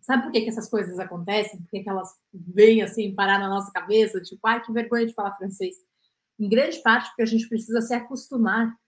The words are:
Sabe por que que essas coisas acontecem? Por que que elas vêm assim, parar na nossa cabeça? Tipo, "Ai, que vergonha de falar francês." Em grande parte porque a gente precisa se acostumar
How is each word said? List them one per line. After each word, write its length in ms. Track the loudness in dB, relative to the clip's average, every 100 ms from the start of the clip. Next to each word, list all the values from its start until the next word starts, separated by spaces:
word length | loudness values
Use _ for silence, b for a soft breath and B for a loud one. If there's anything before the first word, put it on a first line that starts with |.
Sabe 240 | 0 -2
por 80 | 0
que 80 | -2
que 80 | -2
essas 200 | -6 -4
coisas 300 | -4 -4 -6
acontecem? 640 | -8 -10 -4 -2 -2 -8
Por 80 | -12
que 140 | -10
que 60 | -6
elas 200 | -8 -8 -16 _
vêm 500 | -18 -10 8 8 8
assim, 320 | 2 -2 -4
parar 240 | -2 2 2
na 100 | 0
nossa 220 | -4 -6
cabeça? 500 | -10 0 4 4 0
Tipo, 260 | -8 -6 -2
"Ai, 160 | -2
que 100 | -2
vergonha 340 | -4 -2 0 -2
de 80 |
falar 220 | -2 -6 -6
francês." 400 | -10 -6 -8 -8 _ _ _ _ _ _
Em 100 | 0
grande 340 | 2 2 0
parte 260 | 2 2 2
porque 140 | -4
a 40 | 0
gente 220 | 0 0
precisa 320 | -6 -2 -2
se 140 | -2
acostumar 800 | -4 -6 -12 -8 0 0 2 -2 -4